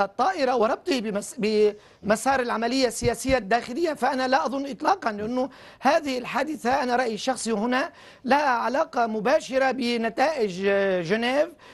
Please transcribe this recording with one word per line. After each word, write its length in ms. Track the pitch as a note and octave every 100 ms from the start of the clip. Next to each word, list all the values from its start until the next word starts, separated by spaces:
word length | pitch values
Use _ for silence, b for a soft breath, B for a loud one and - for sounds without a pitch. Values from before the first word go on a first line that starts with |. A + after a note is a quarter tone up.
الطائرة 560 | G3 - D4 F#4 B3+ B3+
وربطه 440 | A3 - F4+ C4+
بمس-، 340 | G#3+ G3 - -
بمسار 1000 | G#3 G#3+ G#3 G3+ - - G3+ A3 C4 C4+
العملية 460 | A#3+ A3 A#3 C4+ A#3+
السياسية 500 | - A#3+ A3+ C4 B3+
الداخلية، 560 | F#3+ A#3 A3+ B3 E4+
فأنا 360 | C#4+ B3 C4 B3+
لا 180 | C4+ D4
أظن 240 | C4+ C#4
إطلاقا، 420 | A3 D4+ G4 A#3+
لأنه 360 | G#3 G#3+ B3+ C4 B B B
هذه 380 | B3+ D#4+ D4 B3+
الحادثة، 640 | A#3+ A3+ D4 C4+ A#3 C4+
أنا 140 | B3+ B3
رأيي 180 | B3
الشخصي 380 | G#3 - B3 A3
هنا، 400 | G#3+ A#3+ B3+ D#4+ B B B
لها 240 | B3 C#4 D4
علاقة 580 | A#3 A3+ C4 D#4+ B3 A#3
مباشرة 640 | A3 G#3 G#3+ - C4 C4+
بنتائج، 920 | B3+ A#3+ A#3+ A3+ A3+ C#4+ D4+ G#3+ F3 G3
آه، 360 | G3 G3 F#3
جنيف، 460 | E3 A3 A#3+ C#4 E4 - B